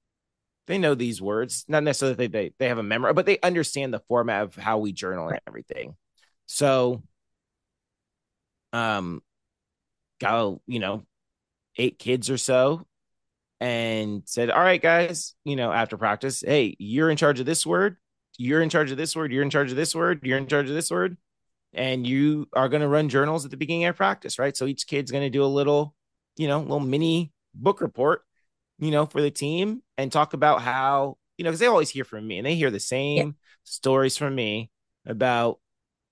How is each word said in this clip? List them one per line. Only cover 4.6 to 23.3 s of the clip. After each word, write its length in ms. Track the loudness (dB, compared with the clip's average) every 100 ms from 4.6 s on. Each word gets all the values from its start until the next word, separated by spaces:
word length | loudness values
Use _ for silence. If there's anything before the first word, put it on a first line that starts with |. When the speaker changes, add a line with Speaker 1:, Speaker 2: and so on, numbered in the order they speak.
| -2 -2
Speaker 1:
we 140 | -2
journal 320 | -6 -6 -6
and 80 | -6
Speaker 2:
Right. 100 | -8 -10
Speaker 1:
everything. 500 | -16 -12 -12 -12 -16 _ _ _ _ -10
So, 560 | 0 2 2 2 -2 -10 _ _ _ _ _ _ _ _ _ _ _ _ _ _ _ -8
um, 500 | -4 -2 -2 -4 -8 _ _ _ _ _ _ _ _ _ -6
got, 380 | 0 2 0 -4 -6
you 120 | -4
know, 260 | -4 -6 -10 _ _ _ _ _ _ -2
eight 220 | -2 -2
kids 320 | -2 -2 0
or 80 | -2
so 480 | 2 4 4 2 -8 _ _ _ _ _ _ -8
and 640 | -4 -2 -2 -2 -4 -6 -6
said, 240 | -2 2
All 120 | 4
right, 180 | 4 4
guys, 540 | 4 4 2 -4 -10 -10
you 120 | -6 -2
know, 160 | 0
after 240 | 0 -2 -2
practice, 460 | -2 -2 -4 -4 0
hey, 300 | 2 2 -2
you're 320 | -4 0 2
in 60 | 4
charge 240 | 2 2
of 60 | 0
this 200 | -2 0
word, 300 | 2 0 -2 _ _ _ -6
you're 240 | 0 2
in 80 | 2
charge 200 | 2 0
of 60 | -2
this 200 | -4 -4
word, 160 | -2
you're 100 | 0
in 80 | 0
charge 200 | 2 0
of 60 | -2
this 180 | -2
word, 260 | 0 0 0
you're 140 | -2 -2
in 80 | 0
charge 220 | 0 0
of 60 |
this 160 | -2 -2
word. 260 | -2 -2 -4 _ _ _ _ _
And 320 | -6 -4 -2 0
you 420 | 2 2 0 -2
are 160 | 0 2
gonna 200 | 2 2
run 200 | 2 2
journals 360 | 2 2